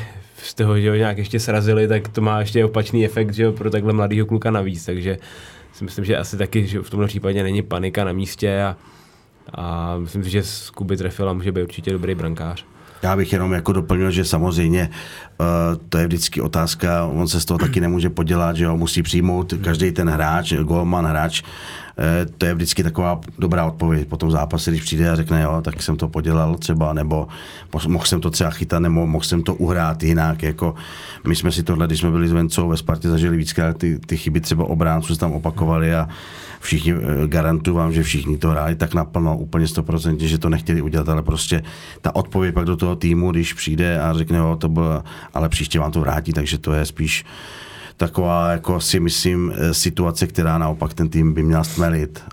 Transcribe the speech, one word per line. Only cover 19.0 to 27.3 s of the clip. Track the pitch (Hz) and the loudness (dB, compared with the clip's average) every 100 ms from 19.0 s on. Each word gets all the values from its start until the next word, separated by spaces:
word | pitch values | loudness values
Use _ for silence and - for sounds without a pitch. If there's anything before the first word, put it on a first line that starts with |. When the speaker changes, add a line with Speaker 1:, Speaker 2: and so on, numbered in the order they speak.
Speaker 2:
přijmout | 80 87 90 90 90 85 | 0 2 2 2 -2 -2
každý | 90 80 92 | 0 2 0
ten | 85 85 | 2 0
hráč, | 78 78 85 82 | 2 2 0 0
golman, | 76 76 85 87 90 87 | 0 2 2 2 2 2
hráč, | 76 82 - - - - - - - | 0 0 -4 -8 -14 -14 -16 -12 -2
eh, | 78 85 87 - | 0 2 0 0
to | 85 | 0
je | |
vždycky | 85 85 - | 2 0 0
taková | 85 80 87 82 - - | 0 0 0 -2 -6 -2
dobrá | 90 87 80 | 0 2 0
odpověď | 80 82 78 71 | 0 2 2 0
po | 80 | -2
tom | 82 | 2
zápase, | 78 78 82 85 | 2 2 -2 0
když | 80 | -2
přijde | - 80 85 | 0 2 2
a | 80 | 2
řekne, | 80 80 | 2 2
„Jo, | 78 80 | 2 0
tak | 80 78 | -2 -4
jsem | - 78 | -2 -2
to | 80 | -2
podělal | 80 78 80 80 82 | -2 2 2 2 0
třeba,“ | - 80 76 | 0 0 0
nebo | 76 76 78 76 | 0 0 -2 -2